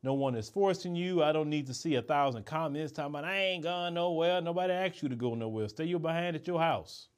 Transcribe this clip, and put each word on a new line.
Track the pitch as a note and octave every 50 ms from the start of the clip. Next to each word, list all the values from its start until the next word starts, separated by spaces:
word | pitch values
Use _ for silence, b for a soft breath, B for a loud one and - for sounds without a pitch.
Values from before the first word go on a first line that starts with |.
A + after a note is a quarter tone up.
| -
no | C3 C3+
one | C#3 C#3 C3+ B2
is | A#2 G#2+ -
forcing | - G3 G3 G3 F#3 F#3 - F3+ F3
you. | E3+ F3 F3+ F#3 F3 D#3+
I | D3+
don't | D#3 D#3 D#3 D3+
need | D3+ D3+ C#3+ C3
to | B2+
see | - - E3+ D3+
a | B2
thousand | A#2 - D#3 C#3+ C#3+ C#3 B2 A2+ G2
comments | - D#3 D#3 E3 D#3 C#3 D3 D#3 D3+
talking | D3 D#3+ D3+ C#3+
about, | D3 C#3+ D3
"I | E3+ F#3+ G3
ain't | G3 F#3+ F#3 F3 D3+
going | E3 F3 F3+ F3 F3 E3+
nowhere." | E3+ E3+ F3+ F3 E3 E3 E3+ F3+ F3+
Nobody | E3+ E3+ E3+ F3 F3+ F#3 F3+
asked | F3+ F#3+ F#3+ F3+ -
you | - C#3+
to | B2+
go | A#2 A#2+ B2 A#2
nowhere. | A#2 A2+ A2 A2 A2 G#2+ G2+
Stay | - - D#3+
your | E3 F3 E3+
behind | D#3 D#3+ D#3+ E3 F3 F3 E3+
at | D#3 E3
your | F3 F3+ D#3+
house | D#3+ E3 D3 G#2 F2 - - - - _ _